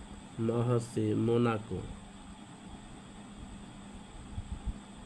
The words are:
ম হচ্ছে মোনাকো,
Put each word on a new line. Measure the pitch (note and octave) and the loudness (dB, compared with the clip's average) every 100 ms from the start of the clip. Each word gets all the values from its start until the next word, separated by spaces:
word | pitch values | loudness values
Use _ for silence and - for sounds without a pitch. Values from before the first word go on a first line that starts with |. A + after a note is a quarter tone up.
| - - - - | -10 -12 -8 0
ম | A2+ | 4
হচ্ছে | A#2 A#2+ A#2+ A#2+ - G#2+ A2 | 4 6 4 4 2 4 6
মোনাকো, | A2 A#2 A#2+ A2 - F#2 - - - - - - - - - - - - - - - - - - - - - - - - - - - - - - - - | 6 8 8 4 0 -4 -4 -8 -10 -12 -14 -14 -14 -14 -12 -12 -12 -14 -14 -14 -12 -12 -10 -10 -10 -12 -12 -12 -12 -12 -6 -6 -4 -2 -2 -2 -6 -12